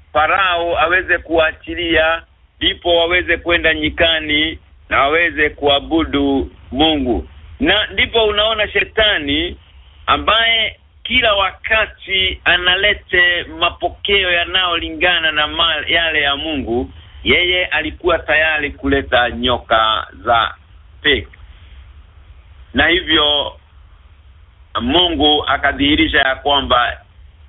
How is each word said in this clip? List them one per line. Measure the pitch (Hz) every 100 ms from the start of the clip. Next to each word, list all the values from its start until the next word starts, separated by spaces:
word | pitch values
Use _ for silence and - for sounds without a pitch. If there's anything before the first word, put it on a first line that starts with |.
| _
Farao | 151 156 185 185 170 170 170
aweze | 160 180 165 175
kuachilia, | - 165 156 156 - 165 175 156 160 165 - _ _ _
ndipo | 170 190 175 170
waweze | 165 180 165 165
kwenda | 170 170 160
nyikani | 156 151 - 165 160 156 147 160 165 - - -
na | 107
waweze | 139 160 170 147 147
kuabudu | - 143 139 131 165 151 139 139 135 - - -
Mungu. | 127 160 151 123 101 - - - -
Na | 147 202 208
ndipo | 196 254 226 214
unaona | 208 214 220 208
shetani | 202 190 - 214 185 143 147 175 - - - - - -
ambaye | 143 147 220 226 226 214 - _ _
kila | - 247 233
wakati | 202 190 - - 220 208 - - 190 185 180 -
analete | 175 180 180 208 196 - 185 180 175
mapokeo | 147 160 170 170 170 - - 202 185
yanayolingana | 175 170 185 180 170 160 156 180 175 160
na | 151 151
ma-, | 156 170 156 139
yale | 165 165 156
ya | 143 143
Mungu, | 156 147 110 120 135 - - -
yeye | - 147 180 180 175
alikuwa | 151 156 151 175 160
tayari | 165 151 160 156 147
kuleta | 123 139 139 135 123 120
nyoka | 113 123 117 - 113 110 107 - - 104
za | 117 107 - - - - -
fake. | 151 127 - - - - - - - - - - - - - - -
Na | 123 156
hivyo | 180 151 160 147 147 - - - - - - - - - - - - - 107
Mungu | 120 160 175 156 151 147 -
akadhihirisha | 139 139 127 143 151 156 147
ya | 135 131
kwamba | 143 139 127 123 117 - - - - -